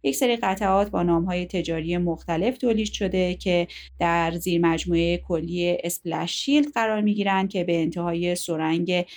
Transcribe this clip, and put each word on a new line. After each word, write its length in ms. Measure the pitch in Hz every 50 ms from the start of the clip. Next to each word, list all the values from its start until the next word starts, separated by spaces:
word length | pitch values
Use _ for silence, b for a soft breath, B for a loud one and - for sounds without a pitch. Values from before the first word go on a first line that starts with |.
یک 140 | - 277 262
سری 200 | - 277 240 240
قطعات 540 | 226 220 196 190 190 214 190 190 196 202 202
با 120 | 202 180
نام‌های 440 | 175 175 170 165 175 185 180 180 180
تجاری 500 | 180 - 180 160 165 165 160 160 165 175
مختلف 640 | 175 175 170 165 165 - - 170 160 185 240 254 -
تولید 340 | - 240 220 220 214 208
شده 420 | - - 208 185 185 185 180 180 185
که 320 | - - 190 175 175 175 B B B B B - -
در 340 | 170 170 170 170 170 165
زیر 280 | 170 170 - 180 175 170
مجموعهٔ 560 | 170 170 165 165 - 175 170 165 170 170 175
کلی 640 | 175 - - 175 160 165 170 175 175 175 175 175 - -
اسپلش 600 | 175 175 - _ 175 160 160 165 175 - - -
شیلد 280 | 277 285 302 294 294
قرار 280 | - 233 226 220 214 214
می‌گیرن 480 | 214 208 208 202 196 196 190 190 190 190
که 160 | - 190 175
به 180 | 175 170 165
انتهای 520 | 160 160 165 175 170 175 170 170 175 175 175
سرنگ 680 | 175 - - 165 160 160 156 160 170 175 170 180 175 175 B B